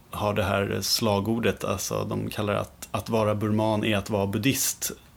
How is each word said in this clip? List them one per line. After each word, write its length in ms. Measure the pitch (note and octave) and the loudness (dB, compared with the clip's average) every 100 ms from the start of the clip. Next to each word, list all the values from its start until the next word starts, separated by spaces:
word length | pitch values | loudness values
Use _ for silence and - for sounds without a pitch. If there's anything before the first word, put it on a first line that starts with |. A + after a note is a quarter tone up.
| - | -12
har 240 | - G#2 | -4 0
det 100 | G2+ | 0
här 360 | G2 G2 G2 G2+ | 2 0 0 -2
slagordet, 800 | G2+ - A2+ G2+ G2+ A2+ A2+ F#2+ | 0 0 2 2 2 2 0 0
alltså 420 | G2+ G2+ - G#2+ G#2 | -2 -4 -2 -2 -2
de 240 | G#2 A2 | -4 -4
kallar 240 | - G#2 | -4 -2
att, 340 | G#2 G#2 - - | -2 -2 -10 -8
att 180 | G#2 - | -8 -2
vara 260 | A2+ G#2 G#2+ | 0 2 0
burman 480 | G#2+ G#2+ A2 G#2+ A2 | 0 2 2 2 2
är 120 | G#2 | 0
att 120 | - | 0
vara 180 | G#2 G2 | 0 0
buddhist, 640 | G#2 C3+ C3+ - - - - - | 2 2 2 0 -2 -8 -10 -18